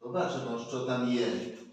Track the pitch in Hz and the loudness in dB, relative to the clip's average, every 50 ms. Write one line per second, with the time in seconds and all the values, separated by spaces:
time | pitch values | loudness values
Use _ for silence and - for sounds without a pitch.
0 | - 120 175 180 - - - 135 127 117 117 117 117 - 135 127 131 127 127 123 | -10 -2 0 0 2 2 0 -2 -2 -2 -4 -4 -4 -4 -4 -2 0 0 0 2
1 | 123 120 123 120 120 113 120 123 120 120 113 - - - | 2 4 4 4 4 4 2 0 -2 -4 -8 -10 -14 -18